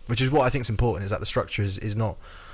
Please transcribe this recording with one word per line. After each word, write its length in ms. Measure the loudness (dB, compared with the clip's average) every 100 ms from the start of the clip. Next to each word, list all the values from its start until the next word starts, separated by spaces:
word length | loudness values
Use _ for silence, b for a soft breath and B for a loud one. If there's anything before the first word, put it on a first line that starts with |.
| -4
Which 160 | 0
is 80 | 4
what 120 | 4
I 60 | 4
think's 200 | 2 0
important, 340 | 2 2 0
is 60 | -2
that 100 | -2
the 60 | 0
structure 360 | 0 0 0
is, 140 | -2 -2
is 160 | -4
not 220 | -2 -2 -4 B B B